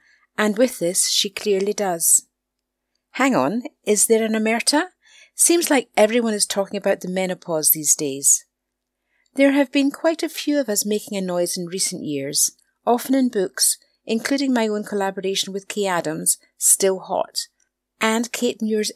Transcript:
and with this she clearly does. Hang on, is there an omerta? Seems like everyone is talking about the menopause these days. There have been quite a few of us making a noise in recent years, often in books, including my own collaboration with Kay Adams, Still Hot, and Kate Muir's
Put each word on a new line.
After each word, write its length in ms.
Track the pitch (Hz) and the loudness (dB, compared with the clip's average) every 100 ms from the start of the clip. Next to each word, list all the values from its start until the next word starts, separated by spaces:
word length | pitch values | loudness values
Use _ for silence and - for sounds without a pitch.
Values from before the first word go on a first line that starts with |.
| _ _ _ - | _ _ _ -2
and 200 | 214 202 | 0 2
with 220 | 247 - | 2 2
this 300 | 170 185 - | -2 0 0
she 200 | - 202 | 0 -2
clearly 440 | - 214 190 196 | -2 0 0 0
does. 540 | 202 196 170 - - - _ _ _ _ _ _ _ _ | -2 -2 0 2 2 0 _ _ _ _ _ _ _ _
Hang 240 | - 269 190 | 0 2 4
on, 280 | 131 226 - - | 2 -2 -6 -6
is 240 | - 208 - | 0 2 4
there 160 | 220 | 2
an 100 | 220 | 2
omerta? 560 | 220 220 226 - 294 359 - _ - - - | 0 0 0 0 0 0 -8 _ -20 -14 0
Seems 300 | - 349 320 | 2 4 2
like 220 | 277 - - | 0 2 4
everyone 380 | 214 240 226 | 4 4 0
is 140 | 208 - | 0 -2
talking 300 | 202 196 202 | -2 -4 -2
about 240 | 196 196 | -2 -2
the 60 | 180 | -2
menopause 640 | 185 185 180 - 156 151 | -2 -2 -4 -4 -2 0
these 260 | 156 147 - | 0 0 0
days. 500 | 147 139 139 - - _ _ _ _ _ _ _ _ - | -2 -2 0 0 -2 _ _ _ _ _ _ _ _ 2
There 160 | 277 | 4
have 200 | 277 277 | 4 2
been 200 | 285 277 | 2 0
quite 320 | - 330 330 | 0 -2 -2
a 60 | 320 | -4
few 300 | - - 294 | -6 -2 -2
of 80 | 226 | 0
us 160 | 208 | -2
making 320 | 208 208 - 202 | 0 -2 -4 -6
a 60 | |
noise 360 | 185 175 175 185 | -2 -2 -2 -4
in 100 | 170 | -8
recent 360 | 190 - 180 | -6 -6 -6
years, 480 | 139 143 139 - - - _ _ - | -6 -6 -4 -2 -2 -4 _ _ 0
often 260 | 233 - | 0 2
in 160 | 269 254 | 2 2
books, 480 | 214 185 - - - _ _ | 0 -2 0 -2 -2 _ _
including 480 | - 226 226 277 277 | -4 -4 0 0 0
my 160 | 247 220 | 0 0
own 160 | 208 | -2
collaboration 680 | 208 202 196 196 190 196 - | -4 -4 -4 -4 -4 -4 -4
with 140 | 190 - | -8 -8
Kay 180 | 208 190 | -4 -2
Adams, 540 | 175 156 160 180 - _ - | -2 -2 -4 -4 -4 _ -4
Still 420 | - - 190 190 | 0 2 2 0
Hot, 400 | - 185 - - - _ _ _ _ - | -2 -4 -4 -8 -12 _ _ _ _ -4
and 300 | 220 220 233 | 0 0 -2
Kate 320 | - 240 - | -4 -4 -2
Muir's 280 | 220 214 208 | -2 -2 -2